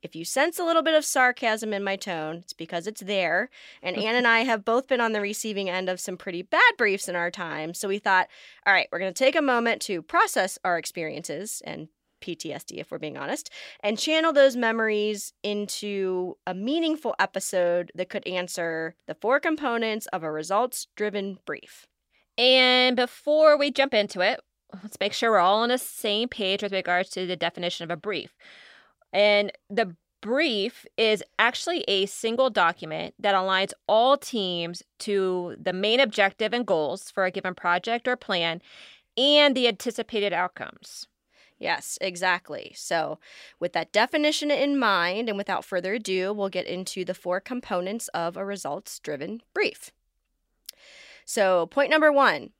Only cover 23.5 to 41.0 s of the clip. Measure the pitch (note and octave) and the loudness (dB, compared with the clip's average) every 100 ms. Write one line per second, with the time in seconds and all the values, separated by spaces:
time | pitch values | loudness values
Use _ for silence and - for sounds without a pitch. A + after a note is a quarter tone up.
23.5 | D4 C#4+ C#4 C#4 A3+ G3 - F#3 - - | 6 4 2 2 2 0 0 0 0 -8
24.5 | _ _ F#3+ G3+ - G3 - A#3 G#3+ E3+ | _ _ -16 -16 -4 -4 0 4 6 6
25.5 | G#3 A#3 B3+ - - A3 G#3 B3 - G3 | 4 4 0 -2 -6 -2 0 -2 -4 -2
26.5 | G3 G3+ F#3+ F#3 F3+ F#3+ - F3+ F3+ E3 | -2 -2 -4 0 0 0 -4 -6 -4 -4
27.5 | - F3 - E3 E3 G3 F#3 - _ - | -4 -6 -6 -8 -8 -6 -6 -8 _ -20
28.5 | - - - _ _ _ - G#3 G#3 G#3 | -20 -20 -20 _ _ _ 2 4 4 2
29.5 | - _ G3+ F#3 E3+ _ _ G#3 B3+ D#4+ | -4 _ -2 -2 -4 _ _ -2 0 0
30.5 | A3 G3 - - - A3 G#3+ - - A3+ | 0 -2 -6 -18 0 2 2 -2 2 2
31.5 | B3 - E4+ - G3 G3 - A3+ A#3 C4 | 2 -4 -4 0 0 0 -4 -4 0 0
32.5 | G#3+ E3+ F3 D#3 D#3 E3+ - G3+ G3 F#3+ | 4 2 2 -8 -8 -8 -4 2 2 2
33.5 | F#3+ G3 - - G#3+ B3 C#4 - A#3 F#3+ | 0 0 -6 2 4 6 4 0 -4 -4
34.5 | F3 E3+ F3 - _ - G3+ F#3+ F#3 F3 | -4 -6 -8 -16 _ -2 0 0 -2 -6
35.5 | C3 - F#3 G#3 A#3+ C4+ G#3+ G3 - G#3+ | -6 -6 -2 0 2 2 2 0 2 -2
36.5 | A#3 A#3 F3 D3+ F3 - - F#3 F#3+ F#3 | -2 0 0 0 -4 -8 -2 -2 -2 -6
37.5 | F3+ F3+ F3 F3+ A#3 B3 B3 - F#3 E3 | -4 0 0 0 -4 -2 -4 -2 -2 -2
38.5 | E3 _ - - - _ - C4+ D4 D4 | -4 _ -20 -20 -20 _ 0 4 6 6
39.5 | C4 A#3+ G#3+ B3 A3+ A3+ A3+ G3+ E3+ F3+ | 4 0 0 -6 -6 -4 -2 -2 -2 -4
40.5 | - - - - - | -6 -14 -14 -20 -20